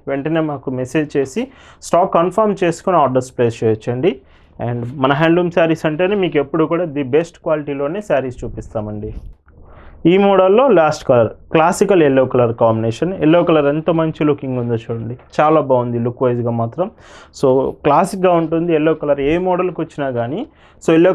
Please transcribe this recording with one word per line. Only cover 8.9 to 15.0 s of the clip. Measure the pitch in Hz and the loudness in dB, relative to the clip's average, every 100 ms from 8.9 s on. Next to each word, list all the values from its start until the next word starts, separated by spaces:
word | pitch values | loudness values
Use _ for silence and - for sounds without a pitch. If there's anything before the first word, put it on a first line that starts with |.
| 107 107 107 - - _ - - - - - 165 | -10 -12 -14 -16 -20 _ -20 -20 -20 -20 -2 2
ఈ | 185 | 4
మోడల్లో | 202 196 185 208 277 185 | 4 4 4 4 4 4
లాస్ట్ | 156 - - | 4 0 2
కలర్ | 123 107 - - | 2 2 -2 -2
క్లాసికల్ | 165 160 190 196 196 151 | 2 2 2 2 4 4
ఎల్లో | 135 180 | 4 2
కలర్ | 131 120 117 | 2 0 2
కాంబినేషన్. | 117 113 113 110 165 190 | 0 2 -2 -4 -4 -2
ఎల్లో | 151 170 170 | 2 2 4
కలర్ | 160 143 | 2 2
ఎంత | 151 156 165 | 0 -2 0
మంచి | 160 156 151 | -2 -2 -2
లుకింగ్ | 143 135 127 | -2 -4 -6
ఉందో | 120 117 | -4 -4
చూడండి, | - 117 | -6 -10